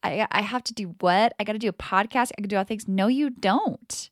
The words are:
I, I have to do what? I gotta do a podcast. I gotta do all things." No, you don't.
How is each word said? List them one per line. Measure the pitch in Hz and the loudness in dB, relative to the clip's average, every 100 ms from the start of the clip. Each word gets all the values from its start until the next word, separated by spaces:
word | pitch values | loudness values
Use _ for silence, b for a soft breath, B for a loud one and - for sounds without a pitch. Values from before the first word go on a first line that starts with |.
I, | - 156 220 | -4 -2 0
I | - | 0
have | 208 247 | -2 -4
to | - | -6
do | 226 185 165 | -8 -10 0
what? | 180 180 233 - | 2 6 4 2
I | |
gotta | 208 214 | -6 -2
do | 220 | -4
a | |
podcast. | 185 - 190 214 262 247 | -4 -2 0 2 0 -2
I | - | -2
gotta | 202 | -2
do | 202 | -2
all | |
things." | 196 214 - | -2 -4 -2
No, | 190 202 | 2 2
you | 262 294 | 2 0
don't. | 247 196 233 427 - - - - | 0 2 2 0 -6 -10 -12 -12